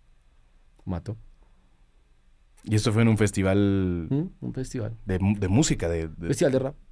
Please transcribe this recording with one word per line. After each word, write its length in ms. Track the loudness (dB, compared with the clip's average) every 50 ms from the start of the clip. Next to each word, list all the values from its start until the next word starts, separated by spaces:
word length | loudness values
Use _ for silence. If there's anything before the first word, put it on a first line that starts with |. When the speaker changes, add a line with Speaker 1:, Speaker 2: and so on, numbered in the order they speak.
| _ _ _ _ _ _ _ _ _ _ _ _ _ _ _ _ -8
Speaker 1:
Mató. 320 | -8 -8 -6 -6 -10 -12 -12 -14 -20 -20 -20 _ _ _ _ _ _ _ _ _ _ _ _ _ _ _ _ _ _ _ _ _ _ _ _ -6
Speaker 2:
¿Y 100 | -2 0
esto 180 | 0 2 2
fue 100 | 2 4
en 60 | 4 4
un 80 | 4 4
festival 880 | 2 2 2 2 2 2 4 4 4 2 2 2 0 0 -2 -4 -4 -2
Speaker 1:
¿Mm? 340 | -2 -2 -4 -4 -8 -10 -10
Un 80 | -8 -8
festival. 400 | -8 -8 -8 -8 -8 -8 -8 -10 -8 -6
Speaker 2:
de 120 | -4 -2 0
mu-, 200 | 2 2 2 2
de 100 | 0 2
música, 400 | 4 4 4 2 0 0 -2 -2
de, 200 | -2 -2 -4 -6
de 200 | -8 -6 -6 -4
Speaker 1:
Festival 240 | 0 2 2 2
de 60 | 2 2
rap. 160 | 0 -2 -8 -12 -18 -20